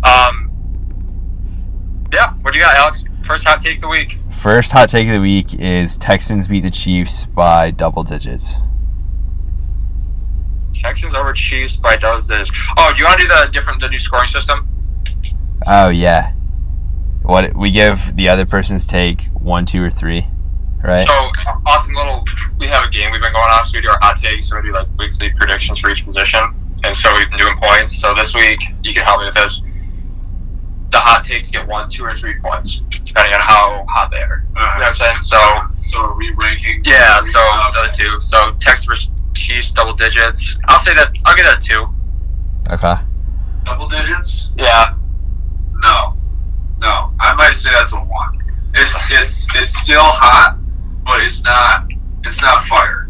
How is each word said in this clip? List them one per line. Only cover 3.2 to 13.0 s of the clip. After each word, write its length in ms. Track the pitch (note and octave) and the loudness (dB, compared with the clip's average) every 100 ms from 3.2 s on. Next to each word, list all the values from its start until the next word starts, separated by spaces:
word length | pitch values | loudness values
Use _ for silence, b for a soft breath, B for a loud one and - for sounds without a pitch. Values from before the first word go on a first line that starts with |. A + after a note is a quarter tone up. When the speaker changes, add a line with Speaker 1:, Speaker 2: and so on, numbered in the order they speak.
Speaker 1:
First 220 | - D#3 D#3+ | -4 0 2
hot 160 | D3+ | 2
take 140 | E3 D3+ | 0 -4
of 60 | |
the 60 | D#3 | -4
week. 280 | D#3+ D3 - - - | -4 -4 -8 -8 -4
Speaker 2:
First 320 | G#2 A2+ A2+ | 4 4 6
hot 160 | C3+ A#2 | 6 6
take 180 | A#2 A2 | 4 2
of 60 | |
the 60 | G#2+ | 2
week 340 | G2 G2 F#2 - | 2 2 0 -4
is 420 | F#2 F2+ F2 - | -2 0 0 -4
Texans 500 | - G2 - G#2 F#2+ | 0 0 2 -2 0
beat 140 | G2+ | 0
the 100 | F2+ | 0
Chiefs 540 | - - F2+ F2+ - - | -2 0 0 0 -4 -6
by 460 | - E2+ E2 E2 | 2 4 4 4
double 320 | D#2+ E2 D#2+ | 0 -2 -2
digits. 520 | D#2+ D2+ B1+ A#1+ - - - - - - - - - - - - - - - - - - - - - - - | -4 -6 -6 -6 -4 -2 -2 -2 -4 -4 -4 -4 -4 -4 -4 -4 -4 -4 -4 -4 -4 -4 -4 -4 -4 -4 -4
Speaker 1:
Texans 400 | - B2 B2+ - | -4 -4 -4 -4
over 200 | C3+ C#3 | -2 -2
Chiefs 420 | - D3 C3 B2+ - | -2 -2 -2 -2 0
by 220 | A#2+ A2 | 2 2
double 280 | A2 A#2 - | 2 0 -2
digits. 240 | G#2+ G2 B B - | -2 -2 B B 2
Oh, 160 | D#3+ | 4
do 60 | |
you 60 | D3 | 4